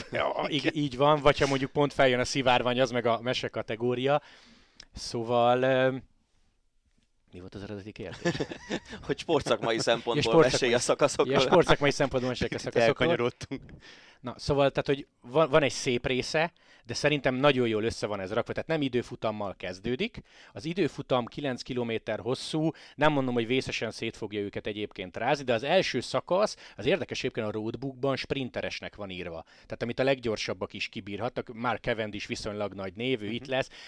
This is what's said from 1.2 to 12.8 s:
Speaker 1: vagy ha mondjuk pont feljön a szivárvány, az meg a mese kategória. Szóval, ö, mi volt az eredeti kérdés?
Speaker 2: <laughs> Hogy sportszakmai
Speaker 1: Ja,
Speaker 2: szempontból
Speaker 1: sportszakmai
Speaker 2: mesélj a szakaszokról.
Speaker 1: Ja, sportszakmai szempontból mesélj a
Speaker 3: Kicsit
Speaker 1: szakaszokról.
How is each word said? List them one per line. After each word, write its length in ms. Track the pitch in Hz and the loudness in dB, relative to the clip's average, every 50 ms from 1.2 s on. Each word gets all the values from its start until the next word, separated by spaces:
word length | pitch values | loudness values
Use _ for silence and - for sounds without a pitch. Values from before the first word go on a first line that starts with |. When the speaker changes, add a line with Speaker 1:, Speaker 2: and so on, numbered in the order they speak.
Speaker 1:
vagy 180 | 135 147 139 - | 6 4 4 4
ha 80 | 151 | 4
mondjuk 240 | 139 139 135 135 135 | 2 2 0 -2 -2
pont 220 | - 151 143 139 - | 0 0 0 2 4
feljön 280 | - 139 131 123 123 | 4 4 6 4 4
a 40 | 123 | 0
szivárvány, 560 | - - 143 127 127 123 123 117 123 123 123 | 0 0 0 4 4 4 4 4 2 2 2
az 100 | 135 120 | 2 2
meg 160 | 120 123 113 | 2 0 2
a 140 | 117 113 110 | 2 2 0
mese 280 | 117 123 127 - - 117 | 0 -2 -2 -2 -4 -6
kategória. 720 | - 113 107 - 113 110 120 123 123 123 127 135 143 147 - - - - - - - _ _ _ _ - - - - | -4 -6 -6 -6 -4 -2 -2 -2 0 0 2 2 2 2 0 -4 -20 -20 -20 -20 -20 _ _ _ _ -20 -20 -20 -16
Szóval, 720 | - - - - 123 113 113 120 120 117 120 123 127 127 | -14 -10 -8 -6 -6 -2 2 2 4 6 6 4 4 4
ö, 340 | 131 135 127 131 131 131 131 - - _ _ _ _ _ _ _ _ _ _ _ _ _ _ _ _ _ _ _ _ _ _ _ _ - | 2 4 4 2 2 0 -2 -8 -16 _ _ _ _ _ _ _ _ _ _ _ _ _ _ _ _ _ _ _ _ _ _ _ _ -18
mi 80 | 92 | -16
volt 140 | 90 92 - | -16 -14 -12
az 80 | 104 98 | -12 -10
eredeti 300 | 101 107 101 95 107 101 | -10 -10 -10 -10 -12 -12
kérdés? 400 | - 113 90 - - - 175 165 - 147 - - - - - - | -12 -12 -12 -8 -4 -2 -2 0 -2 -4 -6 -8 -14 -10 -8 -8
Speaker 2:
<laughs> 340 | - - - - 202 - | -8 -8 -10 -16 -10 -6
Hogy 120 | - 147 - | -6 -6 -4
sportszakmai 560 | - - 165 147 131 - 123 101 113 117 113 | 0 2 2 2 4 2 2 2 2 0 0
Speaker 1:
Ja, 60 | 117 131 | 2 2
Speaker 2:
szempontból 400 | 127 117 117 - 120 117 147 139 | 2 2 2 2 0 0 2 2
Speaker 1:
sportszakmai 280 | 113 117 165 143 127 | 6 8 8 8 6
Speaker 2:
mesélj 240 | 135 - 135 123 117 | 6 2 2 4 2
a 40 | 123 | 4
szakaszokról. 560 | - - 139 - 151 135 - - 151 123 135 | 4 2 2 4 2 2 2 2 2 2 4
Speaker 1:
Ja, 60 | 143 | 2
sportszakmai 500 | 135 127 - 175 147 - 151 - 147 139 | 4 6 6 6 6 6 4 4 4 2
szempontból 400 | 135 - 151 131 - 131 120 127 | 2 2 0 0 0 0 0 -2
mesélj 200 | 123 - - 113 - | -2 -2 -4 -4 -4
a 40 | |
Speaker 3:
Kicsit 160 | 117 - - - | -6 -6 -2 2
Speaker 1:
szakaszokról. 360 | - | 4